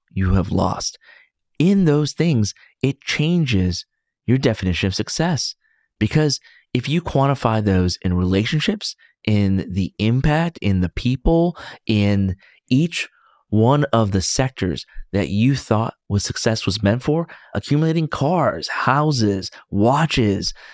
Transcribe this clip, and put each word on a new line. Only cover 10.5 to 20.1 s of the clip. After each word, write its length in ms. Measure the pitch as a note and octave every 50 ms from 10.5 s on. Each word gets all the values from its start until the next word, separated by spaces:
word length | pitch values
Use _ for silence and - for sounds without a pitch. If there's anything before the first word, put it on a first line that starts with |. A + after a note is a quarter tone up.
| - -
in 200 | - G2+ G2 F#2
the 80 | F2+ -
people, 680 | - - - B2 C3 - - E3 E3 E3 E3+ F3+ E3+ - - - - - _
in 480 | - A2 G#2+ G2+ G2+ G2+ G2 G2 F#2 F#2 - _ _ _ _ _ _
each 400 | B2 C3+ E3 E3+ - - - - _ _ _ _ _ _ _ _
one 360 | G#2 G#2+ A2 A#2+ C#3+ D3 D3
of 260 | - - A#2 A2 G2
the 100 | F#2+ F#2+
sectors 640 | F2 - - - C3 B2+ - - G2 F2+ D2 - - - - - - -
that 160 | - G2 F#2 C#2
you 260 | F#2 G2+ A#2 C3 C#3
thought 400 | C3 - - A2+ G#2+ A#2 - - _ _ _
was 160 | G2+ G2+ -
success 420 | - A2+ - - A#2 A2+ - -
was 160 | - F#2 -
meant 200 | - G2+ A2 B2
for, 260 | - - D3 E3 E3 - - - - - -
accumulating 540 | G#2 - - C#3+ D3 D#3+ D#3+ D#3+ E3+ D#3+ D3
cars, 600 | - - C3 D3 F3+ F3 C#3+ A2 - E2 D2+ -
houses, 840 | - - - A#2+ C3 C#3+ D3+ D#3 D3 A#2+ A2 G#2 G2 F#2+ F#2 - - - - _
watches, 800 | F2 G2 G#2 A#2+ C3+ D3 D#3+ D3+